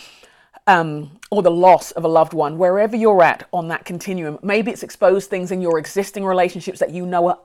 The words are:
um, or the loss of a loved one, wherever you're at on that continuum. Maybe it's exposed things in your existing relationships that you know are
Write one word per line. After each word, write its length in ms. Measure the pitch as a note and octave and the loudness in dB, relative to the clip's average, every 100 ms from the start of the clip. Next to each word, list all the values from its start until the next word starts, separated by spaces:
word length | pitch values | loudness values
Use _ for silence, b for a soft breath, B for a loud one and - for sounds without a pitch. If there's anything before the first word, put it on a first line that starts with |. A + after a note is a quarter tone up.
| B B B B B B - | B B B B B B 2
um, 520 | F3+ D#3+ D3+ D3 D#3 - | 2 2 -6 -12 -18 -6
or 140 | G3 | 0
the 80 | E3+ | 2
loss 400 | E3+ F#3 E3 - | 4 6 6 2
of 140 | - E3 | -6 0
a 20 | |
loved 240 | D#3+ D#3+ | 2 2
one, 260 | D#3+ D3 D#3+ | 0 -4 0
wherever 380 | F3+ G3 G#3+ A3+ | 0 2 0 2
you're 260 | A3 G3 | 2 6
at 220 | D#3+ - - | 4 2 -4
on 160 | F3+ E3 | -8 -6
that 160 | E3 | -8
continuum. 560 | - F3 G3+ F#3 D#3 D3+ | -10 -12 -8 -8 -8 -8
Maybe 300 | F#3+ G#3 A3 | -4 -2 -2
it's 120 | - | -8
exposed 460 | - - F#3 G3 G3 | -12 0 2 2 -2
things 220 | F#3+ F3+ | -8 -6
in 80 | F#3 | -4
your 200 | F3 E3 | -2 -2
existing 440 | D#3 G3 G3 G#3 | -4 -6 -6 -6
relationships 560 | G3 F#3 F3+ F3+ F3 - | -2 0 0 -2 -10 -6
that 120 | F3+ | -6
you 140 | E3+ F3+ | -4 -4
know 220 | F3+ F3 | -2 0
are 120 | F3 | -2